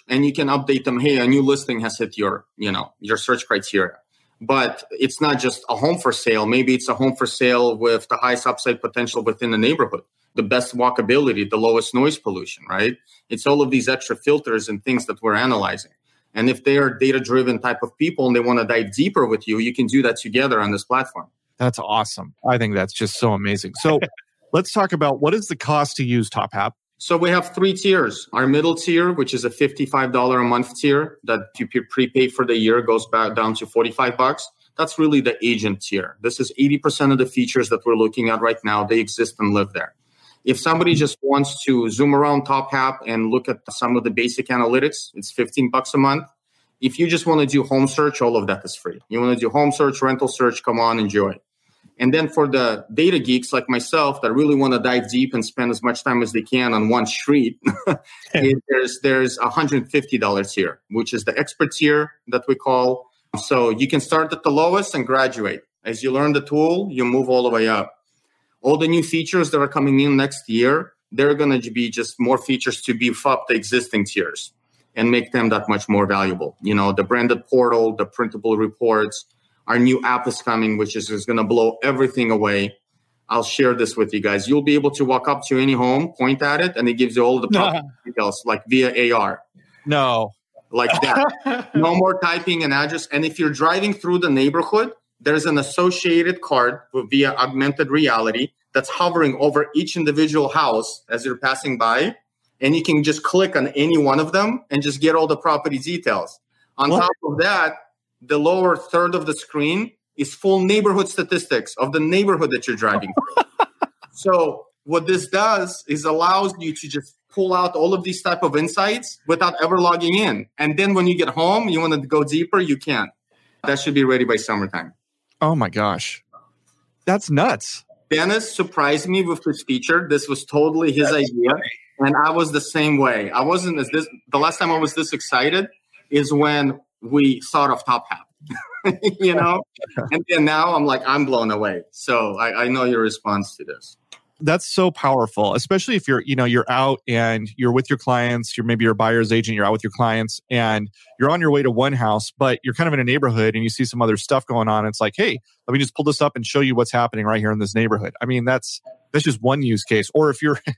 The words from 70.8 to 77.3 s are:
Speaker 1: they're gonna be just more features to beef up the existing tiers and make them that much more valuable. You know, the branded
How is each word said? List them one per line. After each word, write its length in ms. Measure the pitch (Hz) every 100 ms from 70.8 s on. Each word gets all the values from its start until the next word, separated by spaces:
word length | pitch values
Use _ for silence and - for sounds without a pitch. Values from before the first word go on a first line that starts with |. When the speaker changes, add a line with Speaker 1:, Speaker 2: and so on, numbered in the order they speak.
| 160 _ _
Speaker 1:
they're 240 | 113 143
gonna 240 | 147 147 131
be 320 | 117 110 120
just 300 | 113 113 -
more 180 | 120 127
features 420 | - 131 - 113
to 120 | -
beef 320 | 117 123 120 139
up 200 | 127 -
the 60 |
existing 500 | 117 104 123 120 110
tiers 480 | 101 - 87 69 - _ _ _ _
and 160 | - 117
make 220 | 120 117
them 160 | 127 113
that 180 | 107 101
much 200 | 104 -
more 180 | 101 98
valuable. 500 | 98 95 90 76 -
You 120 | 98
know, 180 | 104 98
the 120 | 98
branded 420 | 95 120 120